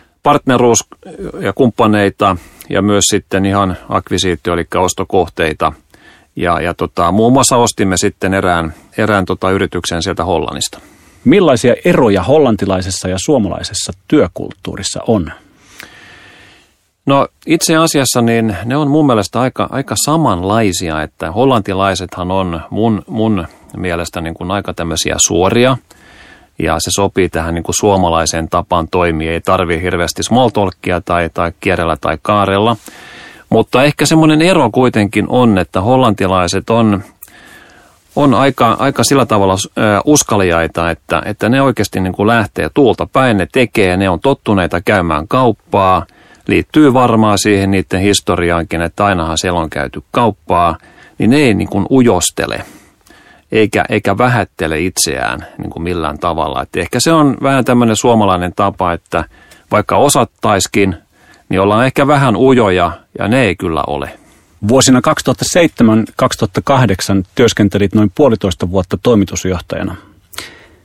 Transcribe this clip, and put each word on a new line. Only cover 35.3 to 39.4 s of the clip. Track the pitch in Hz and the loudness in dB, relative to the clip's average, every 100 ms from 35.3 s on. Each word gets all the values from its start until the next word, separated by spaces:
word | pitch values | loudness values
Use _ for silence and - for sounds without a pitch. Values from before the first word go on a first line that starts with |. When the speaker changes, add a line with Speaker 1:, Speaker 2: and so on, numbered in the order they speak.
| 123 120 92 | 2 4 2
Speaker 1:
että | 85 95 | 0 -2
hollantilaiset | 110 131 123 98 95 92 87 95 - | 0 2 2 0 0 0 0 -2 0
on, | 117 110 98 - _ - - - - - - _ _ _ - | 2 2 0 -4 _ -20 -20 -20 -20 -20 -20 _ _ _ 0
on | 143 | 2
aika, | 110 139 - 117 - | 4 2 2 0 0
aika | 131 131 | -2 0
sillä | 120 139 120 | 0 2 2
tavalla, | 107 | 2